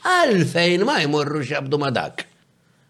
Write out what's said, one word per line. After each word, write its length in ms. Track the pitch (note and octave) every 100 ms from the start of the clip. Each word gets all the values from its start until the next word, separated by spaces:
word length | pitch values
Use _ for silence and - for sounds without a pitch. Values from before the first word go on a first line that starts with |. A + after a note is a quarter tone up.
Għalfejn 840 | - F4+ D#4 G3 D3+ E3+ F3 F3 A3
ma 140 | C#4
jmorrux 500 | D3 D3 C#3+ D3+ C3+
jabdu 280 | C#3+ C3+ D3
ma 120 | C#3
dak? 320 | A2 D2+ - - _ _ _ _ _